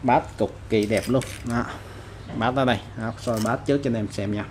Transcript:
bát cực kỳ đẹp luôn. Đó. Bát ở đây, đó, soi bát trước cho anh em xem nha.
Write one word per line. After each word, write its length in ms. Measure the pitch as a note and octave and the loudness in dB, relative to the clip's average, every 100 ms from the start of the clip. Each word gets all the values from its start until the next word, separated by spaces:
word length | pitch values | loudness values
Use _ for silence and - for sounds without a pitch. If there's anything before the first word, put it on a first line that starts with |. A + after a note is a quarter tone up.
bát 340 | B2+ B2+ - - | 6 4 4 -2
cực 160 | G#2 - - | -2 -2 0
kỳ 160 | A2 G#2 | 2 4
đẹp 180 | A2 - | 2 4
luôn. 160 | C3 - - B2 | 2 2 -6 -2
Đó. 180 | A#2 A2+ - - - - - - - | -2 -2 -6 -12 -14 -14 -14 -10 0
Bát 200 | A2+ C3 | 0 4
ở 100 | C3 | 4
đây, 140 | A2+ - - | 2 -2 -6
đó, 100 | A2+ G#2 | -6 -4
soi 200 | - A2+ | -2 0
bát 220 | A2 B2 - | 0 -2 2
trước 160 | C#3+ | 2
cho 60 | C#3 | 2
anh 60 | A2+ | 0
em 120 | G#2 | -2
xem 220 | - G2+ | -2 -2
nha. 120 | G#2 G#2 | -2 -4